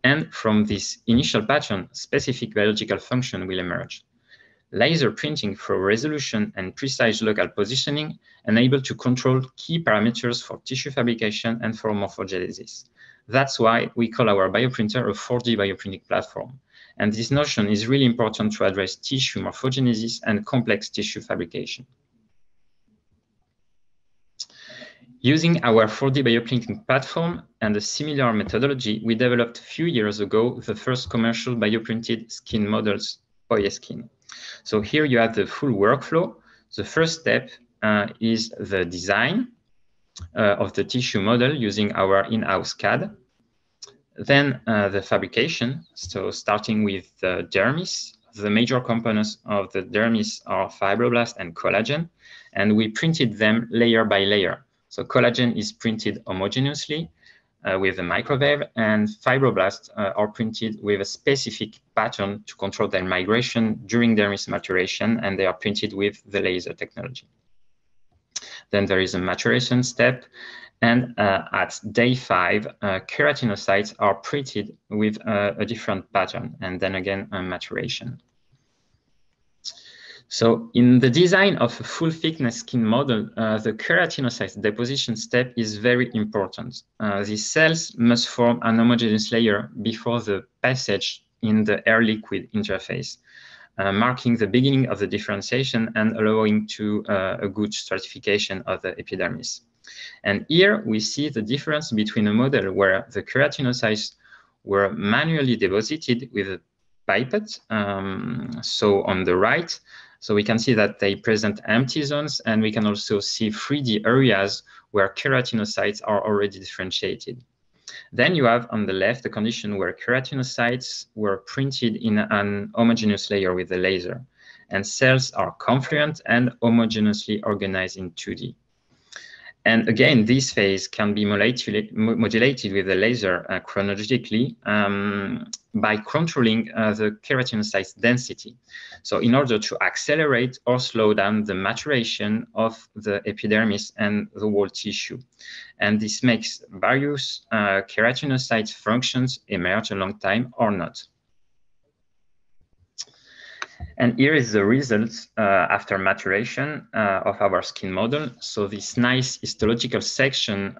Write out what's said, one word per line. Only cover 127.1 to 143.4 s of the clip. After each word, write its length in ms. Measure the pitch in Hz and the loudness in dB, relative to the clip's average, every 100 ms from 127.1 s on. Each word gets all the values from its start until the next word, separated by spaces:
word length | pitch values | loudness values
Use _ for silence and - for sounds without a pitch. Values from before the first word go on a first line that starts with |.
| 104 - 104 | 2 -2 -4
organized 540 | 107 101 98 95 92 95 | -2 -2 -2 -4 -4 -8
in 120 | 90 | -12
two 220 | - 101 | -10 -10
D. 220 | 92 87 - _ _ _ _ _ - - - - _ 104 | -8 -10 -14 _ _ _ _ _ -20 -20 -20 -20 _ 4
And 220 | 113 113 | 4 4
again, 360 | 107 135 131 | 4 6 6
this 280 | 107 131 131 | 4 2 2
phase 340 | - 101 95 - | 2 2 0 -4
can 260 | - 104 | -2 -2
be 120 | 104 | 0
modulated, 680 | 104 101 110 127 - 104 107 | 0 2 2 0 -2 -4 -4
mo-, 220 | - 110 | -2 0
modulated 580 | 110 110 110 127 131 104 | 2 2 4 2 2 -2
with 140 | 98 92 | -2 0
the 80 | |
laser, 500 | 92 107 123 98 90 - | 2 2 2 0 -2 -2
uh, 100 | 92 | -8
chronologically, 960 | - - 101 101 107 127 - 110 127 - | -4 -2 -2 -4 -2 -2 0 0 0 -4
um, 880 | 104 104 101 101 101 101 98 80 76 - _ | -2 0 2 0 -2 -2 -4 -6 -10 -18 _
by 220 | 107 110 107 | -2 0 0
controlling, 760 | - 151 165 143 113 110 107 - | -2 -2 0 2 4 4 -2 -2
uh, 160 | 107 | 0
the 180 | 104 107 104 | 2 -2 -2
keratinocytes 760 | - 131 123 110 107 98 95 - | -2 0 2 -2 0 -2 -4 0
density. 560 | 117 127 123 92 - - _ - - - | 2 2 0 -12 -14 -20 _ -20 -20 -16
So 160 | - 104 | -4 2
in 160 | 117 | 4
order 240 | 127 135 107 | 4 4 0
to 180 | - - | -2 -2
accelerate 760 | 92 - - 151 151 120 127 - - | -2 -2 0 2 2 2 0 -2 0
or 120 | 127 | 0
slow 360 | 127 113 107 | 0 2 4
down 280 | 107 98 107 | 4 2 2
the 120 | 104 | 0
maturation 920 | 92 98 113 151 135 113 - 107 110 - | -2 -2 -4 -2 0 0 -4 -2 -2 -4
of 340 | - 110 110 - | -2 -2 -4 -18
the 260 | 104 107 101 107 | -10 -4 -2 -4
epidermis 640 | 101 | -6